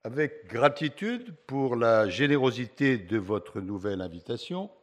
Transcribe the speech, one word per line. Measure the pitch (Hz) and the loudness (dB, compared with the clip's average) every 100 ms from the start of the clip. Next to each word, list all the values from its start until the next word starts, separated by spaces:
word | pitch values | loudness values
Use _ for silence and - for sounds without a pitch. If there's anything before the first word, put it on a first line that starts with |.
avec | 117 131 147 - - | -6 -2 -2 -4 -8
gratitude | 117 143 143 151 - 208 240 247 160 - | 4 4 4 -6 -4 -6 -6 -8 -18 -8
pour | 135 135 | -2 -2
la | 120 117 110 107 | 2 6 6 4
générosité | 90 143 143 131 117 120 - 139 123 | 2 2 4 4 0 -8 0 2 2
de | 85 107 | 0 -2
votre | 92 104 - 107 | 0 -4 -4 -10
nouvelle | 95 101 101 95 | -8 -6 -4 -4
invitation | 92 85 - 120 - 180 202 _ | -6 -10 -10 -10 -6 -8 -8 _